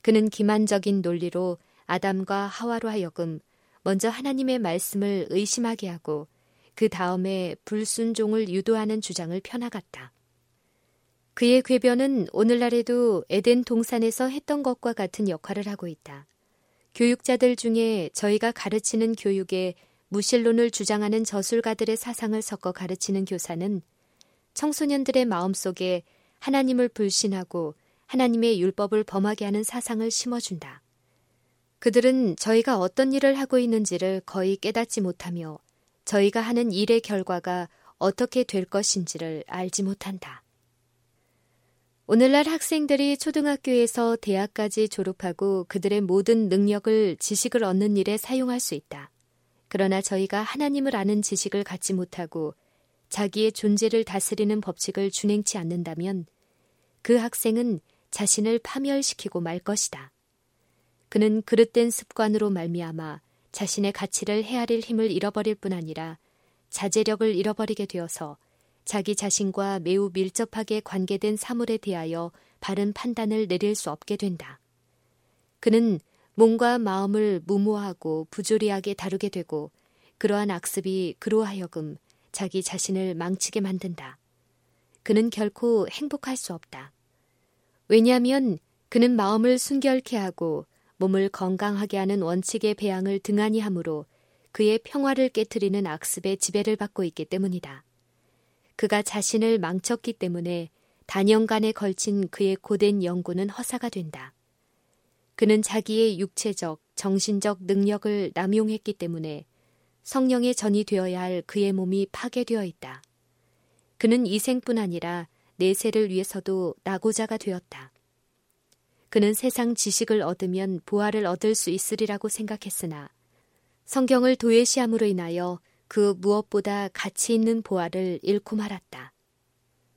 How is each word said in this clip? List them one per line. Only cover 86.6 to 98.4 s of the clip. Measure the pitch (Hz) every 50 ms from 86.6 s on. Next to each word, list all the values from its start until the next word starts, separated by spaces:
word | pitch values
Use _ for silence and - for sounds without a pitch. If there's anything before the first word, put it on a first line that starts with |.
| - _ - 131 131 139 _ _ _ _ _ _ _ _ _ _ _ _ _ _ _ _ _ _ _ _
왜냐하면 | 208 226 226 240 254 254 240 247 262 277 269 240 185 156 _ _ _ _ _ _
그는 | - 240 233 247 247
마음을 | 226 208 196 208 220 220 247 254 254
순결케 | - - 285 277 254 277 262 262 254 - 247
하고 | 220 196 185 180 - 175 165 156 147 151 _ _ _ _ _ _
몸을 | _ 190 190 190 196 190 196
건강하게 | 196 - 190 185 190 185 208 208 208 196 208 202 - 196
하는 | 190 190 202 208 180
원칙의 | 165 175 185 185 - - 220 - 214 208
배양을 | - 208 208 190 185 190 196 196 196
등한히 | - - 202 208 214 214 214 226
함으로 | 214 208 190 175 165 165 156 151 156 _ _ _ _ _ _ _ _ _ _
그의 | - 214 208 214 226 _
평화를 | - - 285 277 277 269 254 262 254
깨트리는 | _ - 226 220 - 226 196 196 185 202 196
악습의 | 175 151 160 - - - - 175 196 196
지배를 | 190 - - 175 214 202 220 214
받고 | 208 208 202 _ - 190
있기 | 170 - - 156
때문이다. | - - 190 190 196 180 175 - 143 139 135 _ _ _ _ _ _ _ _ _ _ _ _